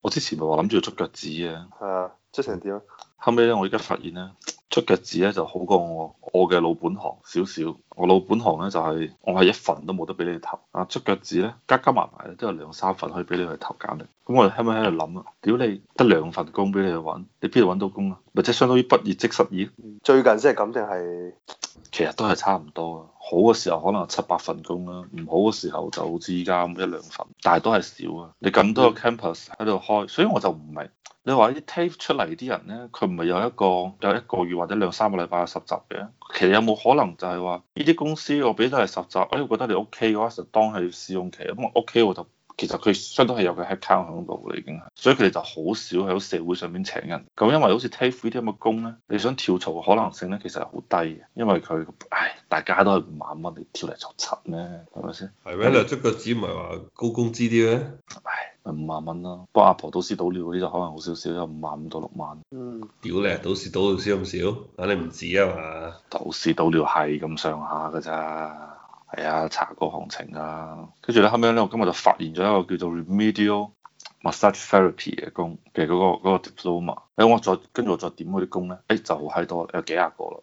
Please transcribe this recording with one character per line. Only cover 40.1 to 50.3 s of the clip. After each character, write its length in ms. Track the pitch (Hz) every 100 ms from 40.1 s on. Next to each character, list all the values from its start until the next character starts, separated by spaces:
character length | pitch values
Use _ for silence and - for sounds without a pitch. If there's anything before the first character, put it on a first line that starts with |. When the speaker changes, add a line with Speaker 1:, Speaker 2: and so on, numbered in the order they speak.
Speaker 1:
嘅 60 | 104
話， 100 | 113
就 140 | -
當 280 | - 110 110
係 220 | 107 87
試 200 | 85 -
用 180 | 92 90
期。 80 | -
咁 160 | 90 98
我 80 | 117 -
OK， 220 | - 120
我 100 | 110
就， 140 | 90 85 _ _ -
其 120 | -
實 100 | -
佢 160 | 110
相 320 | 95 - - 123
當 100 | 85
係 60 |
有 100 | 92 85
個 80 |
headcount 160 | 90 95 - 95 85
喺 140 | 82 85
度 220 | - -
啦， 60 | -
已 40 |
經 140 | - 80
係。 40 | - -
所 160 | 127
以 40 | 135
佢 80 |
哋 60 | 101
就 80 | 87
好 340 | - - 78
少 400 | 110 - 90 95
喺 60 | 95
社 240 | - 87 85
會 100 | 90
上 140 | 87
面 140 | 87
請 180 | 95 -
人。 240 | 80 85 - -
咁 100 | 131
因 80 | 151
為 140 | 135
好 60 | 117
似 100 | 127
tafe 360 | - 127 123 113
呢 60 |
啲 80 | 123
咁 20 |
嘅 120 | 113 101
工 260 | 110 113
咧， 100 | 113 113 _
你 100 | 104
想 180 | 113 131
跳 220 | - 92
槽 140 | -
嘅 140 | 82 92
可 100 | 104
能 160 | 104
性 180 | -
咧， 100 | 90